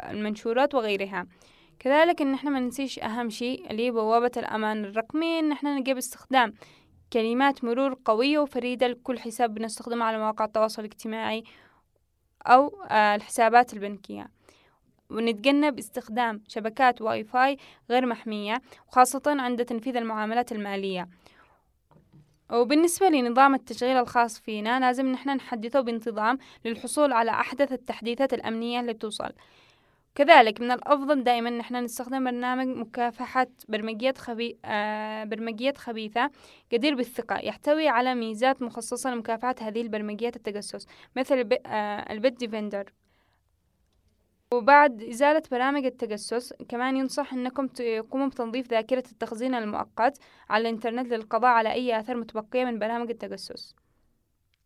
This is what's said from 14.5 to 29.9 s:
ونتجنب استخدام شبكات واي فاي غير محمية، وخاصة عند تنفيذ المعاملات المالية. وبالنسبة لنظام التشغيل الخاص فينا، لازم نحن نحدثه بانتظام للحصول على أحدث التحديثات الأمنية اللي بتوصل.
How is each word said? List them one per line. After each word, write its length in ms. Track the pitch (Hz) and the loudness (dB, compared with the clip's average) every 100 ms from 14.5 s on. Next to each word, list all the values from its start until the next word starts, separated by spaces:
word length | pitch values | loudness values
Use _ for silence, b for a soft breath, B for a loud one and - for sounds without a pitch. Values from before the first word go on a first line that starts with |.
| b b b _ _ _ | b b b _ _ _
ونتجنب 680 | 214 233 208 247 285 302 240 | -2 -2 2 4 4 4 0
استخدام 640 | - 254 240 220 233 208 - | -8 -10 -6 -2 -2 -4 -8
شبكات 540 | 226 214 220 254 240 | -6 -6 4 4 4
واي 220 | 220 226 | -2 -4
فاي 340 | 220 254 269 269 B B - | -2 2 2 2 B B 0
غير 160 | 247 254 | 2 2
محمية، 560 | 226 226 214 208 240 B B _ | -2 -6 -6 -4 -6 B B _
وخاصة 340 | 254 254 269 294 | 4 4 4 0
عند 380 | 285 247 240 240 | 0 0 -2 -2
تنفيذ 320 | 233 240 240 | -4 -4 -4
المعاملات 540 | 226 214 214 233 240 | -4 -4 -2 -2 -2
المالية. 580 | 220 202 196 196 185 180 b b b b b b _ _ _ _ - _ _ _ | -6 -6 -4 -4 -6 -8 b b b b b b _ _ _ _ -20 _ _ _
وبالنسبة 580 | 233 240 302 339 339 381 | 0 4 4 4 4 4
لنظام 460 | 302 240 240 277 269 | 4 4 6 6 4
التشغيل 420 | - 220 247 262 | -2 -4 2 2
الخاص 420 | 240 247 233 226 | 2 2 0 -2
فينا، 400 | - 214 214 254 | -8 -4 0 2
لازم 280 | 254 247 262 | 2 2 -2
نحن 220 | 254 277 | -2 -4
نحدثه 520 | 269 - 233 226 277 | -6 -6 -8 0 0
بانتظام 560 | 233 226 233 214 214 262 B B 226 | 0 -4 -6 -2 0 -2 B B -8
للحصول 480 | 226 247 302 294 | -6 -4 2 2
على 180 | 233 226 | 4 2
أحدث 400 | 214 240 254 277 | 0 -2 0 -2
التحديثات 640 | 254 - 214 220 240 269 | -2 -8 -6 -4 0 0
الأمنية 460 | 240 - 226 233 240 | 0 -4 -4 -4 -4
اللي 140 | 240 | -4
بتوصل. 360 | 226 220 208 - - b b b b b | -6 -8 -8 -10 -10 b b b b b